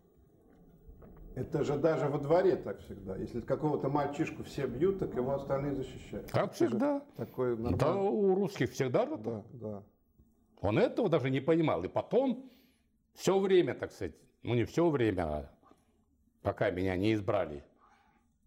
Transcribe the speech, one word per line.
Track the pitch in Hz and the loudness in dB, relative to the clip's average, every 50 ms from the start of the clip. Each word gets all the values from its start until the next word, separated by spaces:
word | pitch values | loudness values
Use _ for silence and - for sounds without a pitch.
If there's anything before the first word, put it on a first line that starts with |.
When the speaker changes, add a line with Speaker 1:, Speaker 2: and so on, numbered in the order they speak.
| _ _ _ - - _ _ _ _ - - - - - - - - - - - - - - - - - - | _ _ _ -20 -20 _ _ _ _ -20 -20 -20 -20 -20 -20 -20 -20 -20 -20 -20 -20 -20 -20 -20 -18 -14 -10
Speaker 1:
Это | 131 127 - - 147 123 | -10 -8 -4 -2 -2 0
же | 127 143 | 0 0
даже | 131 143 160 156 131 143 | 2 2 2 2 2 0
во | 139 143 | 0 0
дворе | 143 135 143 160 180 196 185 135 | -2 2 2 2 4 4 4 2
так | - - 107 98 - | 2 -2 -6 -8 -8
всегда. | - - 98 98 98 98 95 | -10 -14 -14 -12 -10 -8 -8
Если | - 110 104 - 120 | -6 -8 -6 -6 -8
какого-то | 110 - 135 127 151 151 139 120 - 135 | -2 -2 -2 0 0 0 0 0 -2 0
мальчишку | 143 147 143 - - - 156 - - - 110 | 0 0 -2 -2 -2 -4 -4 -4 -4 -10 -12
все | - - 143 135 | -10 -6 -4 -4
бьют, | 120 117 127 165 196 190 - | -4 -2 0 2 2 2 0
так | - 120 - | -4 -4 -2
его | 127 123 135 139 | -2 -2 -2 -2
остальные | 139 139 - 139 139 143 143 131 | -4 -2 -2 -2 -2 0 -2 -4
защищают. | 131 - - - - - - - 101 - - | -4 -6 -8 -10 -16 -14 -12 -10 -10 -10 -4
Speaker 2:
Так | - 135 190 | -2 -2 -2
Speaker 1:
Это | - - | -2 0
же | - 349 294 | 0 0 2
Speaker 2:
всегда. | 226 208 269 294 285 285 285 - - | 2 0 2 0 0 -2 -4 -10 -10
Speaker 1:
такое | - 120 - - - 127 123 117 | -10 -10 -8 -4 -2 0 0 0
Speaker 2:
Да, | 110 113 120 | 0 0 -2
Speaker 1:
нормально. | - - 139 151 180 196 196 | 2 2 2 2 2 2 0
Speaker 2:
у | 202 233 214 202 190 185 | 0 2 2 4 4 4
русских | 196 202 170 - - 139 - | 2 0 -2 -2 -2 -4 -2
всегда | - - 135 127 123 185 247 | 0 -2 -2 2 2 2 0
же | 285 320 | 0 -4
Speaker 1:
Да, | 233 - 120 117 104 | -6 -6 -6 -6 -6
Speaker 2:
так. | - - - 120 | -10 -12 -14 -10
Speaker 1:
да. | 110 107 104 98 95 - _ _ _ _ _ _ - _ _ _ _ _ _ - | -10 -10 -10 -10 -14 -18 _ _ _ _ _ _ -20 _ _ _ _ _ _ -4
Speaker 2:
Он | - 98 107 160 | 0 2 4 4
этого | 233 302 - - 247 180 | 2 2 2 0 2 2
даже | 156 151 123 135 | 2 2 2 2
не | 131 135 | 0 0
понимал. | 135 170 165 170 160 139 98 82 90 | 2 2 4 4 4 2 2 0 -2
И | 90 | -2
потом | - 117 - - - 233 277 269 226 - - - - - _ _ _ _ _ _ _ _ _ _ _ | -2 -4 -2 2 2 2 2 2 0 -2 -8 -16 -20 -20 _ _ _ _ _ _ _ _ _ _ _
всё | - - 175 190 196 | -2 0 2 4 4
время, | 196 190 190 180 160 127 113 | 4 6 6 6 6 4 0
так | - 101 - | -4 -6 -8
сказать, | - - 101 80 76 - - _ _ _ - | -6 -8 -8 -8 -8 -12 -20 _ _ _ -4
ну | - 120 | 0 2
не | 120 107 | 2 2
всё | - - 160 170 170 | 2 2 2 4 4
время, | 147 131 117 107 95 92 85 | 4 4 2 2 2 2 -2
а | 78 76 76 71 67 - _ _ - - _ _ _ _ _ _ _ _ _ _ _ _ _ | -2 -2 -4 -6 -10 -16 _ _ -20 -20 _ _ _ _ _ _ _ _ _ _ _ _ _
пока | - 101 98 - 120 104 | -4 -4 -2 0 0 0
меня | 90 90 92 95 92 | 0 0 0 0 0
не | 90 98 107 110 | 2 2 2 2
избрали | 107 98 117 104 98 87 78 73 71 - _ _ _ _ _ _ _ _ _ _ _ _ _ _ _ _ | 2 0 0 0 0 -2 -2 -6 -12 -14 _ _ _ _ _ _ _ _ _ _ _ _ _ _ _ _